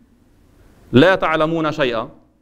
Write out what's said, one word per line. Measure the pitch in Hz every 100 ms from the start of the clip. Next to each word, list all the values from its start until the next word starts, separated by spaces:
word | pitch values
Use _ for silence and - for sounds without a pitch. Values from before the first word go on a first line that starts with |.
| _ _ _ _ _ _ _ _ _
لا | 117 175 190
تعلمون | 180 160 156 165 156
شيئا، | 151 131 113 120 - _ _